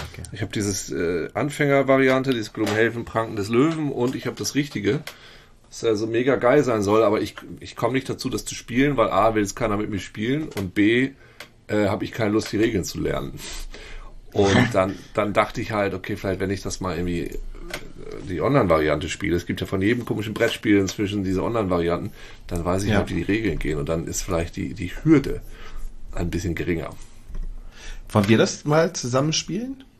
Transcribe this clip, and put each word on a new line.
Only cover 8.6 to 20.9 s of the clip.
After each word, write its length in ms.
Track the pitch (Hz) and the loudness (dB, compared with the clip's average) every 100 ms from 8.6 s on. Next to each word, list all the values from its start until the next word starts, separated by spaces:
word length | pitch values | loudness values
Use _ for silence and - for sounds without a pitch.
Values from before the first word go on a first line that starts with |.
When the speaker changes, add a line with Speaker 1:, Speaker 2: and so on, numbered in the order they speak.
| - 117 143 131 | -2 2 4 4
Speaker 2:
weil 120 | 110 | 4
A, 220 | 92 110 107 | 4 4 4
will 80 | |
es 120 | 101 - | 0 0
keiner 220 | 113 101 | -2 0
mit 120 | 104 | -2
mir 100 | 101 | -4
spielen, 500 | - - 110 143 - - | -6 -4 -2 -2 -4 -6
und 160 | 95 | -2
B, 380 | 104 104 120 135 - - - - _ - | 2 4 4 2 -2 -20 -20 -20 _ -4
äh, 200 | 107 101 | 0 2
hab 160 | 104 | 0
ich 80 | - | -4
keine 200 | - 107 | -2 0
Lust, 200 | 107 - | 0 0
die 60 | 101 | 2
Regeln 260 | 120 107 | 2 2
zu 160 | 82 82 | -2 -4
lernen. 400 | 78 71 69 - - - - - - - - - - | -2 -2 -6 -8 -10 -10 -10 -12 -14 -16 -16 -18 -4
Und 220 | - 98 98 | 2 4 6
Speaker 1:
<laughs> 100 | - | 4
Speaker 2:
dann, 220 | 98 95 92 - | 2 0 -2 -6
dann 200 | - 104 | -2 0
dachte 280 | 101 104 - | 2 2 0
ich 100 | 107 | -4
halt, 220 | 107 98 | 0 0
okay, 220 | 95 - 101 | -2 -6 -6
vielleicht 240 | 101 90 | -4 -2
wenn 100 | 95 | -2
ich 100 | 98 | -2
das 180 | - - | -4 -6
mal 160 | 92 85 | -4 -2
irgendwie, 260 | 90 85 | -2 -2
äh, 160 | 57 - - - - - - - - - 69 | -4 -6 -8 -10 -10 -12 -12 -14 -12 -12 -6
die 140 | 85 | -2
Online-Variante 680 | 95 139 101 80 76 73 78 | 2 4 4 4 4 0 -2
spiele, 260 | - 87 85 | -4 0 0
es 100 | - | 0
gibt 160 | 92 | -4
ja 60 | 90 | -2
von 140 | 95 | 0
jedem 240 | 98 123 110 | 0 0 -2
komischen 280 | 110 107 | -4 -4
Brettspiel 440 | 101 113 - 117 101 | 0 0 2 4 4
inzwischen 460 | 95 | 4